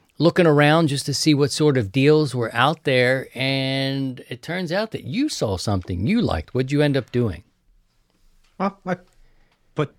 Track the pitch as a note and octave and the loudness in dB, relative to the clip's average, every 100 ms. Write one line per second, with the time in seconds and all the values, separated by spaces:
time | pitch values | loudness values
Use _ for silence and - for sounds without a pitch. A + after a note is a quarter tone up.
0 | _ - D#3 F3 E3+ D3 D3 D#3+ D#3+ C#3 | _ 0 0 4 4 6 6 4 2 -2
1 | - C3+ D#3 C#3+ C#3+ - D3+ C3 G2 C3+ | -4 -2 2 2 2 2 2 2 0 2
2 | C#3 D#3 D3+ B2 A2+ A#2 C3+ E3 - C3 | 4 4 2 -2 -4 2 2 0 0 2
3 | B2 C3 - - C3+ C3+ C3+ C3+ C3+ C#3 | 2 0 -4 -6 -4 -2 -2 -4 -4 -4
4 | C3+ B2+ - B2 - F3 F3 F3+ A3 - | -6 -8 -14 -14 -8 -8 -4 -4 -6 -8
5 | G#2+ F3+ D4 - A#2+ F#2+ - G2 - F2+ | -8 -4 -4 -4 -4 -4 -2 -4 -4 -4
6 | A2 A3+ E3 E2 D#2 B2 C3 C#3+ D3 C3+ | -2 0 0 -2 -4 -4 -2 0 0 0
7 | A#2 B2 A#2+ E2 - _ _ _ _ _ | -2 -2 -2 -4 -14 _ _ _ _ _
8 | _ _ _ _ _ - F#3+ G3 F#3 F3+ | _ _ _ _ _ -6 -4 -4 -8 -8
9 | _ _ _ _ _ _ _ - D3+ | _ _ _ _ _ _ _ -6 -6